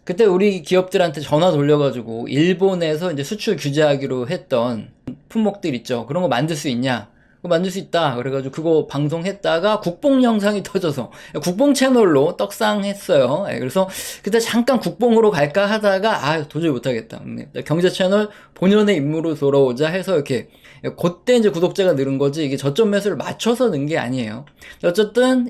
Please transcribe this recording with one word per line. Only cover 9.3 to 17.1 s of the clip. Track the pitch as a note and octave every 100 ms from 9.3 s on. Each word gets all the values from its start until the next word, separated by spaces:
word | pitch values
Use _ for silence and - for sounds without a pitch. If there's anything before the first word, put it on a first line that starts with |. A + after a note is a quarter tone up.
| G3 D#3+ E3 G3+ G#3
국뽕 | F3+ E3+ D4 C4+
영상이 | B3 A3 G3+ G#3
터져서 | - F#3+ E3+ C#3+ A2 - - D#3
국뽕 | F3 F3+ C#4+
채널로 | C#4 C4+ B3 G3+ C#3 D#3 -
떡상했어요. | G3+ - G#3+ G#3 G3+ G3 - D3+ B2 D#3 F#3
예, | B2
그래서 | B2+ F#3 F#3+ - - -
그때 | G3+ A3+
잠깐 | A3+ A3+ A#3+ C4
국뽕으로 | F3+ - A#3+ A3+ G#3+
갈까 | E3 D3 G3 G3+
하다가 | A3 G#3 F#3+ A3 G3 C3+
"아, | D#3+ D3+
도저히 | D3+ E3
못하겠다. | B2 C3+ A#2 A2